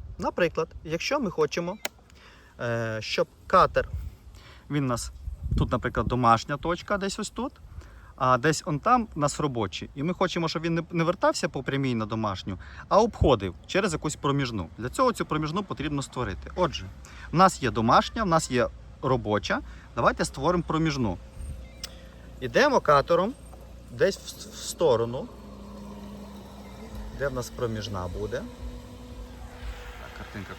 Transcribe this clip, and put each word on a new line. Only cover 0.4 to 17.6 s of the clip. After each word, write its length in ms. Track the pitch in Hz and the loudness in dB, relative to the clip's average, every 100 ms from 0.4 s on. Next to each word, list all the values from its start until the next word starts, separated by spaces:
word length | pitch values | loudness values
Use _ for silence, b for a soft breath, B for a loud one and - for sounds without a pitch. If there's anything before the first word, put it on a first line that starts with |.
| - - 165 - | 0 0 -4 -8
якщо 360 | 165 165 - 285 | -6 -4 -2 0
ми 120 | 208 | 0
хочемо, 460 | 156 151 - 175 208 - - - B B B B - | 0 0 0 -6 -6 -8 -8 -20 B B B B -6
е, 380 | 120 117 113 110 | -2 -2 -2 -6
щоб 260 | - - - - - | -2 0 0 -4 4
катер, 420 | 185 151 - - - - - - B B B - | 6 8 4 0 -6 -8 -12 -20 B B B -4
він 140 | 147 | -2
у 40 | 131 | 0
нас 240 | - - - - - - - | -2 -4 -10 -12 -8 -2 0
тут, 140 | 123 | 2
наприклад, 360 | 123 123 127 110 | 0 0 -2 0
домашня 500 | 123 127 - - 143 | 4 6 6 4 -4
точка, 400 | 165 175 - 202 | -2 -4 -2 -2
десь 220 | 196 - | -2 -4
ось 100 | 208 | -6
тут, 240 | - 262 - - B B B B - | -6 -6 -8 -16 B B B B 0
а 140 | 131 127 | 4 6
десь 260 | 147 151 | 4 0
он 140 | - 147 | -2 0
там 280 | 220 247 214 | 4 4 4
у 40 | 160 | 0
нас 200 | 143 - | 0 0
робочий. 500 | 151 117 98 - 101 | -2 0 -2 -4 -10
І 80 | 143 | -4
ми 100 | 156 | -4
хочемо, 340 | 180 185 175 160 | 0 0 2 -2
щоб 160 | 165 | -2
він 120 | 170 | 0
не, 80 | 165 165 | 0 0
не 120 | 175 | 0
вертався 460 | 160 185 294 311 170 | 2 4 2 4 -2
по 140 | 139 | -2
прямій 320 | 135 139 135 | -2 0 2
на 100 | 117 | 0
домашню, 540 | 107 110 107 92 - 92 B B B | 0 0 -2 -2 -6 -8 B B B
а 120 | 185 | 6
обходив 540 | 226 - 160 113 95 - - | 6 4 6 6 2 -6 -2
через 260 | - 202 | 0 2
якусь 220 | 151 156 | -2 -4
проміжну. 540 | - 143 143 127 110 80 - | -2 0 0 0 -4 -6 -8
Для 120 | 120 | -6
цього 240 | - 254 | 2 2
цю 120 | 196 | 2
проміжну 380 | 170 151 151 180 | -2 -2 0 -2
потрібно 380 | 196 143 147 143 | -4 -6 -4 -4
створити. 500 | 131 131 110 90 - | -4 -4 -4 -4 -8
Отже, 300 | 185 170 - 95 - B B B | 0 0 0 -10 -12 B B B
в 40 | |
нас 280 | 160 190 - | 6 6 6